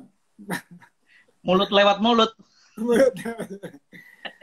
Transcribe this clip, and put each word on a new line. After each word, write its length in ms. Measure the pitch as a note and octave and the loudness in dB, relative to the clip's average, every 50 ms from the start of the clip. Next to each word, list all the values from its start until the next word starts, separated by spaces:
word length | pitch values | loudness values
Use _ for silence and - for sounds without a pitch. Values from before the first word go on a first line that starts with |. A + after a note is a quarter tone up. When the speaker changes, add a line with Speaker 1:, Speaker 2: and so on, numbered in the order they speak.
Speaker 1:
M? 20 | C3 _ _ _ _ _ _ _ G#3 G3 F3 - - _ F3 F3 - _ _ _ _ _ _ _ _ _ _ _ _ | -14 _ _ _ _ _ _ _ -14 -12 -12 -12 -12 _ -20 -20 -20 _ _ _ _ _ _ _ _ _ _ _ _
Speaker 2:
Mulut 240 | F3+ F3+ F#3 G3+ - | 0 0 0 0 2
lewat 320 | G3+ G3 G3+ G3+ G3 F#3 | 2 4 4 4 2 2
mulut. 320 | G#3 A#3 A#3+ A3+ A3 A3 - _ - _ _ _ _ _ _ | 0 0 2 2 2 0 -2 _ -20 _ _ _ _ _ _
Speaker 1:
Mulut. 400 | - A3 A#3+ A#3 A3 F3+ - E3+ F3+ - A3+ A#3 A3+ F3 - G3 G3+ - D3 - - _ _ - E3+ - - - _ _ - - _ | -10 -4 0 2 2 2 2 0 -4 -10 -10 -10 -10 -12 -14 -14 -18 -18 -20 -20 -20 _ _ -20 -20 -20 -20 -20 _ _ -20 -20 _